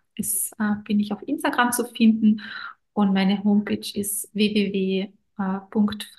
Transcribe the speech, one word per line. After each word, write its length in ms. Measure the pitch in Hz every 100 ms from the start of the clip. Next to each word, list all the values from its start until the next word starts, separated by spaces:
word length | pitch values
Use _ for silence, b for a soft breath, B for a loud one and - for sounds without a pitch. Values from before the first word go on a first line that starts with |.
| _ -
ist, 360 | - - - -
äh, 160 | 208 208
bin 160 | - 208
ich 120 | 208
auf 140 | 202 -
Instagram 460 | 302 294 254 240
zu 120 | 240
finden 580 | 233 - 226 220 214 214 B B B B _
und 200 | 208 196
meine 300 | 190 190 196
Homepage 440 | 208 202 208 214 -
ist 360 | 208 202 - -
w 200 | 202 208
w 180 | 214 196
w 360 | 196 190 190 202 _ _ - 190 190 190
punkt 340 | 220 208 208 -